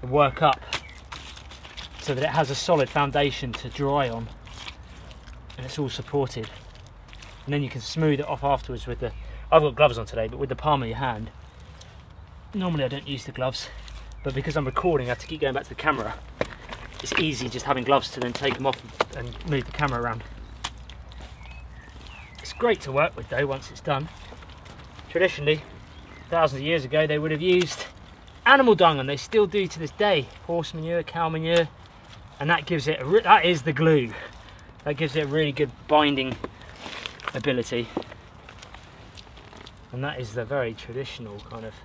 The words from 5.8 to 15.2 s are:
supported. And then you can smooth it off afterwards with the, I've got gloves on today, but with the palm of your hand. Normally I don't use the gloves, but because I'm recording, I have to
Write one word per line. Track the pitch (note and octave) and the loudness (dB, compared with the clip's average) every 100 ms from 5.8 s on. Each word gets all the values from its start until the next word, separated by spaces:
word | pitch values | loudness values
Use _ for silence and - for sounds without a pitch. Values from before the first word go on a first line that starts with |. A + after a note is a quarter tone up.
| C#3 | -4
supported. | - B2 C#3+ C3 - A2 - - - - - - - - - - | -4 -4 0 0 -4 -10 -12 -18 -18 -20 -20 -18 -18 -18 -16 -2
And | |
then | C#3+ | -2
you | C3+ | -2
can | B2+ | -6
smooth | - - D#3 C#3 | -6 2 4 4
it | D3 | 0
off | C#3 | -2
afterwards | C#3 C#3 - B2 - | 2 0 0 -8 -6
with | A#2+ | -4
the, | A#2+ - - - - | -4 -6 -12 -12 8
I've | D#3+ | 8
got | D3+ A#2+ | 8 6
gloves | D3 A#2 | 4 4
on | G#2+ | -4
today, | A2+ A2 | -2 -2
but | B2+ | -2
with | C#3 | -4
the | B2+ | -2
palm | D3+ D3 | 2 2
of | A#2 | 2
your | A2+ | -2
hand. | C3 A2 A2+ - - - - - - - - - - - - | -2 -2 -8 -12 -20 -20 -20 -18 -18 -20 -20 -20 -20 -20 -10
Normally | G#3 F#3 D#3+ C3 | -4 -2 0 0
I | |
don't | C#3 C#3+ | -2 -6
use | C3+ - | -8 -6
the | |
gloves, | B2+ B2+ B2 - - - - - - | -2 -2 -2 -8 -12 -14 -14 -14 -6
but | - | -4
because | C3 C#3 D3+ | -2 0 0
I'm | C3+ | 0
recording, | - - D3+ B2 | 2 4 4 2
I | |
have | |
to | B2 | -4